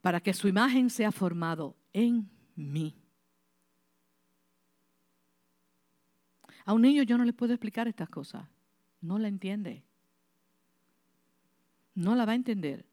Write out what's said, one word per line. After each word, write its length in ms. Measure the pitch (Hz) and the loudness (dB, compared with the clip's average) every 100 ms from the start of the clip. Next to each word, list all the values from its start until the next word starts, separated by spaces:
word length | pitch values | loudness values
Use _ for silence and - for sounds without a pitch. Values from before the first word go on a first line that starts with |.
Para 200 | 185 175 | 0 0
que 140 | 202 | -2
su 140 | 185 202 | 0 0
imagen 420 | 190 254 254 254 | 2 4 4 2
sea 220 | - 214 | 0 -2
formado 640 | - 185 170 165 160 143 - _ | 0 -2 -2 -4 -4 -8 -12 _
en 360 | 190 233 240 202 _ _ - | 0 2 0 -4 _ _ -14
mí. 400 | 147 147 156 - _ _ _ _ _ _ _ _ _ _ _ _ _ _ _ _ _ _ _ _ _ _ _ _ _ _ _ _ _ _ _ _ _ _ - - | -8 -6 -6 -10 _ _ _ _ _ _ _ _ _ _ _ _ _ _ _ _ _ _ _ _ _ _ _ _ _ _ _ _ _ _ _ _ _ _ -20 -14
A 80 | - | 0
un 100 | 220 | 6
niño 220 | 247 294 | 6 6
yo 120 | 240 240 | 4 2
no 80 | |
le 80 | 240 | 2
puedo 200 | 233 240 | 0 -2
explicar 340 | 240 214 220 233 | -2 -4 -4 -6
estas 220 | - 160 | -6 -10
cosas. 400 | - 139 - - _ _ _ _ _ | -10 -12 -16 -18 _ _ _ _ _
No 160 | 165 202 | -6 -4
la 80 | 220 | -4
entiende. 560 | 196 190 208 196 - _ _ _ _ _ _ _ _ _ _ _ _ _ _ _ _ _ _ _ _ _ | -4 -6 -6 -8 -12 _ _ _ _ _ _ _ _ _ _ _ _ _ _ _ _ _ _ _ _ _
No 220 | - 175 247 | -4 0 2
la 80 | |
va 80 | 214 | 2
a 40 | 240 | 0
entender. 480 | 247 208 156 139 - | -2 -4 -4 -8 -14